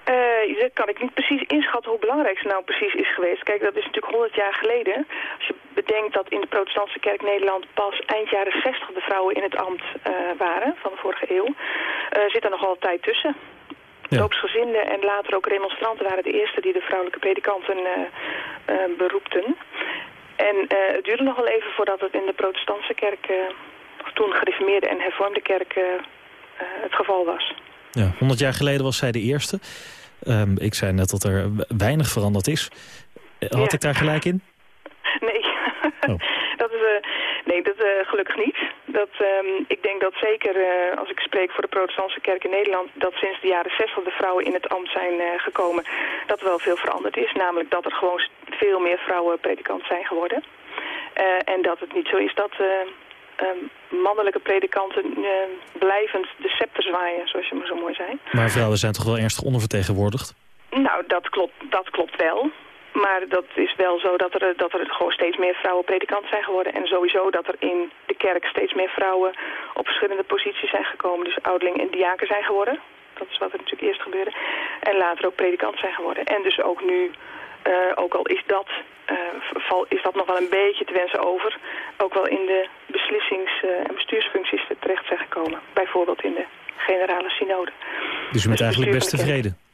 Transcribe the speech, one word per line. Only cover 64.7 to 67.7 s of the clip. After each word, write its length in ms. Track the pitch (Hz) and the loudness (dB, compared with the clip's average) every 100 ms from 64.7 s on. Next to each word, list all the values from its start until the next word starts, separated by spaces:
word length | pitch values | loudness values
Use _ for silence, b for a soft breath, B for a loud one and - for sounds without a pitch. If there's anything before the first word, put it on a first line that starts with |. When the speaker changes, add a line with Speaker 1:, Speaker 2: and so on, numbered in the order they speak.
Speaker 1:
er 120 | 180 165 | 0 -4
gewoon 220 | - 175 | 0 0
steeds 260 | - 175 185 | 2 0 2
meer 160 | 180 | 0
vrouwen 320 | 180 196 180 175 | 2 2 0 2
predikant 400 | 190 - 202 202 | 0 0 -2 0
zijn 140 | 214 | -2
geworden. 300 | 202 185 185 | 0 0 0
En 140 | - 185 | -2 0
sowieso 420 | 190 180 196 190 | 2 4 4 2
dat 180 | 180 170 | 0 -2
er 80 | 175 | -2
in 320 | 190 | 0